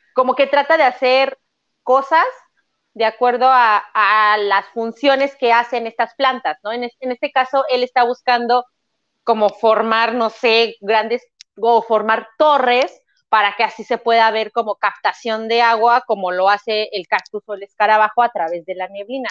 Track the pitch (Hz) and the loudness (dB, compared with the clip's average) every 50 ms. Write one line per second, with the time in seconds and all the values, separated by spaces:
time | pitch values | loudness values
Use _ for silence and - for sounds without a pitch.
0 | _ _ _ 254 254 254 254 285 269 269 285 285 277 - 320 320 285 254 247 - | _ _ _ -2 0 0 0 0 0 2 2 0 2 2 2 2 2 0 0 0
1 | 262 254 254 269 269 269 - - _ _ _ _ _ _ _ _ _ 240 254 269 | 0 0 2 2 0 -2 -4 -10 _ _ _ _ _ _ _ _ _ 0 0 0
2 | 269 - 320 330 381 508 508 - _ _ _ _ _ _ _ _ _ _ _ 214 | 0 2 2 2 2 0 -4 -10 _ _ _ _ _ _ _ _ _ _ _ -4
3 | 220 220 220 - 247 247 240 233 254 262 262 247 240 220 208 - - - - 214 | -2 -2 0 0 0 0 2 2 2 4 4 4 4 4 2 0 -2 -2 -2 0
4 | 208 196 214 214 214 208 214 214 202 202 196 196 - - - 233 226 226 226 - | 2 2 2 2 2 2 2 0 0 0 0 -2 -2 -4 -8 -8 -8 -8 -6 -2
5 | 277 277 269 262 277 277 277 _ 262 233 233 233 233 - 254 240 233 226 - - | 0 0 0 0 0 -4 -4 _ 0 2 2 2 0 -2 -4 -6 -6 -6 -6 -6
6 | 233 226 - - 269 269 254 233 - 156 156 - - 208 233 247 240 240 - _ | -6 -6 -4 -2 -2 -2 -2 -2 -6 -8 -8 -8 -10 -10 -8 -8 -8 -10 -10 _
7 | 254 254 247 - 302 285 - 269 262 269 - 269 269 - 254 247 247 247 - 254 | -8 -8 -6 -6 -8 -4 -2 -2 -2 0 -2 -2 0 0 -2 -2 -2 -2 0 0
8 | 240 233 247 - _ 254 247 240 240 233 247 247 247 - _ _ _ _ _ _ | 0 0 -2 -4 _ -2 -2 0 0 0 0 -2 -2 -6 _ _ _ _ _ _
9 | _ _ _ _ _ - 226 214 208 196 196 - - 220 220 208 226 226 220 226 | _ _ _ _ _ -2 0 0 0 0 0 0 0 2 2 2 0 0 0 0
10 | 226 226 226 247 226 214 - - - 233 226 233 233 214 - - 196 196 226 220 | 0 -2 -2 -2 -4 -4 -4 -2 0 2 2 2 0 0 -4 -8 -4 -2 0 0
11 | 214 226 233 254 - _ _ - - _ _ - 214 233 233 220 220 - 226 214 | 0 -2 -6 -8 -8 _ _ -20 -20 _ _ -2 0 2 2 2 2 0 -2 0
12 | 208 220 220 - - - _ - 302 302 294 269 254 247 247 247 285 349 - _ | 0 0 -2 -2 -4 -6 _ 0 2 2 2 2 2 2 2 0 0 -2 -6 _
13 | _ _ _ _ _ _ 226 214 202 202 202 - 226 214 - - 208 - 247 226 | _ _ _ _ _ _ 0 2 2 0 0 -2 -4 -4 -4 -10 -8 -6 -6 -4
14 | - 233 233 226 226 226 208 220 214 208 - 240 220 220 202 - - 196 - - | 0 0 2 4 2 2 2 -2 -4 -4 -4 -6 -4 -4 -4 -4 -4 -4 -4 -4
15 | - 202 - - - 226 220 220 220 226 226 233 233 233 233 214 226 240 233 233 | -4 -6 -4 -4 -6 -6 -6 -6 -4 -2 0 2 2 2 2 2 2 2 2 2
16 | - - 214 202 190 180 180 180 190 196 202 202 - 226 214 214 214 - 214 196 | 0 -2 -4 -4 -4 -4 -2 0 0 2 0 0 -2 -4 -4 -4 -4 -4 -8 -10
17 | 175 - 214 - - - - 208 - - 208 190 202 - _ - 208 208 214 214 | -6 -4 -4 -4 -4 -8 -14 -14 -12 -12 -12 -14 -14 -14 _ -2 0 2 4 2
18 | 214 214 - 240 240 233 - 196 165 160 175 170 165 190 185 180 185 190 196 202 | 2 0 0 0 -2 0 -2 -6 -6 -6 -6 -8 -10 -10 -10 -10 -10 -10 -12 -14
19 | 202 208 262 269 247 202 | -12 -10 -10 -8 -8 -10